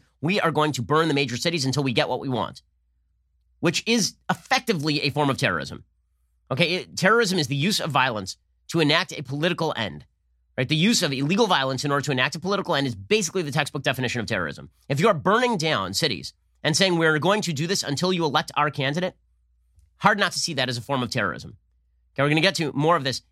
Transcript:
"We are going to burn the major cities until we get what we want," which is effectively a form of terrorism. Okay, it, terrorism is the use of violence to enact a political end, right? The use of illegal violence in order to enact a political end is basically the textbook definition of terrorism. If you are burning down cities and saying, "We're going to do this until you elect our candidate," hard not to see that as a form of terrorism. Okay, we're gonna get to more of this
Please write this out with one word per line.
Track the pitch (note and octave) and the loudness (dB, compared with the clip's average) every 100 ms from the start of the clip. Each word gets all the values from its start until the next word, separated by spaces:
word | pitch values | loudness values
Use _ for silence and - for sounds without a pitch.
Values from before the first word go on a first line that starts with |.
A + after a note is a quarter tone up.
| _ _ | _ _
"We | D3+ G3+ | -2 0
are | E3 | 2
going | D3+ D3+ | 2 2
to | C3 | 0
burn | G#2+ D3+ D#3+ | 0 2 2
the | |
major | C#3+ C#3 A#2+ | 2 0 -2
cities | E3+ E3 C3 | -2 -2 -2
until | B2+ | 0
we | C3+ | 0
get | A#2+ D3 | 0 0
what | B2+ | -2
we | C#3 | -4
want," | A#2+ F#2 - - _ _ _ _ _ _ _ _ _ | -4 -4 -8 -20 _ _ _ _ _ _ _ _ _
which | E3 E3+ - | -2 0 0
is | A#3 F3+ - - | 0 0 -4 -6
effectively | E3 - B3+ B3 F3+ D3+ D3 | -6 -2 -2 0 -2 0 0
a | C#3+ | 0
form | C3+ C#3+ | 0 0
of | A2+ | 2
terrorism. | A#2+ E2+ C#2 - - _ _ _ _ _ - | 0 0 -6 -12 -16 _ _ _ _ _ -4
Okay, | B2+ E3+ | 0 2
it, | F3 G#2 G2 | 0 -6 0
terrorism | F#3 A3+ G#3+ F#3 | 4 4 2 0
is | C3 | 0
the | C#3 | 0
use | E3+ G3 | 0 0
of | C3 | 0
violence | C3+ B2+ G#2+ F#2 - _ _ - | 2 2 0 -6 -12 _ _ -4
to | E3 | 0
enact | D3 D#3+ F#3 | 4 2 0
a | - | -6
political | B2+ C#3+ F3 F3 D#3 - | -8 -4 -2 -2 -4 -4
end, | G#2 D2 - _ _ _ _ - | -6 -8 -18 _ _ _ _ -4
right? | C3 | -2
The | D#3 | 2
use | G3 A#3+ | 2 2
of | F3 | 0
illegal | C3 C#3 G3 A3 | 0 0 2 4
violence | E3 C3+ C3 D3 | 2 0 -2 -2
in | |
order | C#3+ C#3+ | -2 0
to | |
enact | C3 C3 E3 | 2 0 0
a | |
political | F3+ G3+ F3+ | -4 -2 0
end | D3 C#3 | 0 -2
is | G2+ | -4
basically | G2 A3 G3+ F#3+ | 0 0 0 -4
the | D3 | 0
textbook | D3+ C#3 D3 | 0 0 0
definition | C#3+ C3 B2 A#2+ | -2 0 -2 -2
of | G#2+ | -2
terrorism. | G#2 D#2+ C#2+ C#2+ _ - | -2 -4 -6 -16 _ -6
If | C#3+ | 2
you | A3 | 2
are | |
burning | E3+ F3 A3 B3 G#3+ | 2 2 2 2 0
down | D#3 B2+ F#2+ | 0 0 -2
cities | G2+ D3+ F2 - - _ _ | -2 -2 -2 -10 -16 _ _
and | D3 D3+ | -2 2
saying, | F#3+ E3+ | 2 4
"We're | E3 D3+ | 2 2
going | E3 G#3+ | 2 0
to | F3 | 0
do | C#3 E3 | -4 -2
this | G3 | -2
until | - C#3 F3+ | -2 -2 0
you | F#3 D#3+ | 0 0
elect | D3 E3 - | 0 -2 -2
our | D3 | -2
candidate," | D3 C3+ D3+ F3+ - _ _ _ _ _ _ _ _ | 0 -2 -2 -4 -6 _ _ _ _ _ _ _ _
hard | G3 G#3 | 2 4
not | F#3 | 0
to | D3 | -2
see | - C#3+ | -4 -2
that | B2+ | -2
as | A#2+ | -4
a | |
form | G#2+ C3+ | -4 -2
of | A#2+ | -2
terrorism. | B2 G2 B1+ - - _ _ _ _ _ | -2 -2 -4 -12 -20 _ _ _ _ _
Okay, | - | -2
we're | C#3 | 2
gonna | D#3 | 4
get | D#3+ F3+ | 2 2
to | D#3 | -2
more | - D#3 E3+ | 0 2 2
of | C3+ | 0
this | A#2 - | -6 -10